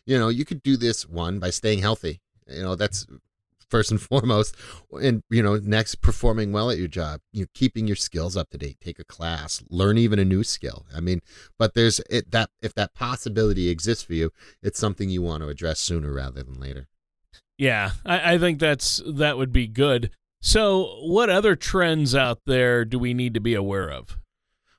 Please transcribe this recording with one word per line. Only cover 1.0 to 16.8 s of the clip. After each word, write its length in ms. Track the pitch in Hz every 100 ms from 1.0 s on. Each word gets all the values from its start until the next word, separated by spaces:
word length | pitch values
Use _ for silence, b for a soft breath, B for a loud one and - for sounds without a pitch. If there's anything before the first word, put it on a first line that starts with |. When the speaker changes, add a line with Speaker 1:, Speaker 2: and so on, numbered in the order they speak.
| 76
Speaker 1:
one, 320 | 85 85 98
by 120 | 90
staying 300 | - 110 101
healthy. 420 | 104 110 82 - _ _ -
You 160 | 71
know, 120 | 92 92
that's 300 | 104 98 - 67 _ _ _ _ -
first 220 | 117 -
and 100 | 107
<laughs> 80 | -
foremost. 460 | 135 123 107 107 - B B B
And, 300 | 71 131 110 -
you 140 | 113
know, 140 | 104 104
next, 380 | 104 110 110 -
performing 580 | - - 120 110 104
well 180 | 104 120
at 60 | 87
your 100 | 90
job, 320 | 90 78 76 _
you 80 | 107
know, 60 | 95
keeping 320 | - 131 117 107
your 120 | 98
skills 400 | - 82 87 92
up 120 | 78
to 60 | 71
date, 200 | 71 -
take 180 | - -
a 60 |
class, 580 | - - 82 82 78 - -
learn 280 | 87 98 113
even 220 | 117 101
a 40 |
new 220 | 95 92 -
skill. 400 | - 64 57 - 73
I 60 |
mean, 180 | 85 90 B B B -
but 140 | 113
there's 260 | 117 117 - -
it, 220 | 113 -
that, 180 | 113 110 _
if 120 | 110 -
that 180 | 101
possibility 760 | - 123 123 113 107 107 92 87
exists 380 | 80 95 113 -
for 80 |
you, 180 | 82 80 b b b
it's 160 | 101 -
something 300 | 107 92 98
you 120 | 90
want 220 | 85 78
to 60 | 76
address 320 | 73 82 78
sooner 320 | - 85 73
rather 300 | 67 65 65
than 140 | 65 65
later. 260 | 67 67